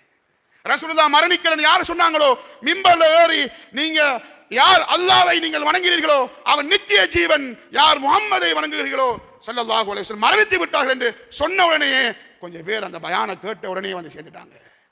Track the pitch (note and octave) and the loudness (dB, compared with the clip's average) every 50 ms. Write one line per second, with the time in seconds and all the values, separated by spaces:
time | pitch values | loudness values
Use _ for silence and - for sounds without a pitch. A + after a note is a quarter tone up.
0 | _ _ _ _ _ _ _ _ _ _ _ _ - G3+ C4 C#4+ D#4 D#4+ D#4+ D#4 | _ _ _ _ _ _ _ _ _ _ _ _ -6 -4 -4 -4 -4 -2 2 2
1 | D#4+ D4+ C#4 D4 E4 F4 F4+ F4 - E4+ D#4+ D#4 D4+ D4+ E4+ F#4 F4 - E4+ F4 | 2 4 4 4 2 2 0 0 0 -2 0 0 2 2 2 2 0 -2 -2 0
2 | F4 E4 D#4+ D#4 D4+ C#4 B3 - - - - - A3 C#4 E4+ G4 F#4+ F#4 F4 E4+ | 0 0 2 2 2 2 2 0 -4 -14 -18 -8 -4 -4 -2 0 2 2 4 4
3 | E4 D#4 D#4+ E4 E4+ E4 D#4+ D4+ C#4+ A#3 - - - - - A#3+ D4+ D#4+ D#4 D#4 | 4 4 6 6 4 4 2 0 -2 -4 -6 -12 -20 -12 -6 -4 -4 -2 0 0
4 | D4+ C#4+ C4 A3+ - - - - _ - G3 A#3+ C#4+ F4 F#4+ F4 - - C4 E4 | 0 0 0 -4 -8 -14 -20 -20 _ -4 0 4 6 6 6 4 4 2 -2 0
5 | F4+ F#4 F#4+ F#4 F4+ F4+ F4 E4+ E4 E4 D#4 D4+ D4 D4 D#4+ F#4 F4+ F4+ F4 E4+ | 2 4 4 4 4 4 2 0 -2 -4 -4 -2 -2 0 0 0 0 0 0 0
6 | D4+ D#4 D4 C#4 B3+ B3 - - - - C4 D4 D4 D4 F#4+ G4 - - G#4 G#4 | 2 2 2 2 0 -2 -6 -6 -2 0 0 0 0 0 -2 -2 0 0 2 2
7 | F#4 F4 - E4+ E4+ E4+ D#4+ D4 C#4 B3+ A3+ - - _ - B3 D4 D#4+ D#4 C#4+ | 2 2 0 0 0 2 0 0 -2 -4 -12 -16 -16 _ 0 2 4 4 4 2
8 | C4+ C#4 D#4 G4 G#4+ G#4+ G4+ F#4 F4 E4+ D#4+ D#4 D4+ D4+ D4+ D4+ C#4+ C#4 C4+ C4+ | 2 0 0 0 0 0 -2 -2 0 -2 -2 -2 -4 -4 -6 -6 -6 -4 -4 -2
9 | C4 B3+ A3+ F#3+ - - - - - - A#3 B3 A#3 A3+ A3 A3+ A3 G3 G3+ G3+ | -2 -2 -2 -6 -10 -18 -20 -18 -14 -10 -8 -6 -4 -2 -2 -2 -2 -4 -6 -8
10 | G3 - G#3+ G#3 G#3+ B3 F4 G#4 G#4+ G#4 F#4+ F4+ E4+ - - D4 C#4 C4 C4 B3+ | -8 -10 -10 -6 -2 0 2 2 0 0 -2 -4 -4 -2 -4 -2 -2 -2 -2 -2
11 | B3+ A#3+ G#3 - - - - - C#4+ D#4+ F#4 G4 F#4 E4+ D#4+ D4+ D4 C#4 C4+ C4 | -4 -6 -6 -8 -14 -14 -8 -6 -6 -4 0 0 0 2 2 0 0 0 0 0
12 | C4 A#3 G#3 - - - _ _ - F3 F3 E3 D#3+ F3 G#3+ A3 G3+ F#3 F3 E3 | -2 -2 -4 -8 -14 -20 _ _ -18 -18 -16 -14 -10 -8 -8 -8 -8 -10 -12 -12
13 | D#3 D#3 F3 G3+ A3 G#3+ F#3+ D#3+ - G3 A3 F3 - G3 F#3 F#3 F#3+ G3 F#3+ F3+ | -8 -6 -4 -4 -4 -4 -6 -10 -10 -12 -12 -10 -10 -10 -8 -8 -8 -8 -10 -12
14 | E3+ D3+ C#3 D3 D#3 E3 D#3+ - F3 - _ _ _ _ _ _ _ _ | -12 -16 -18 -20 -20 -20 -20 -20 -20 -20 _ _ _ _ _ _ _ _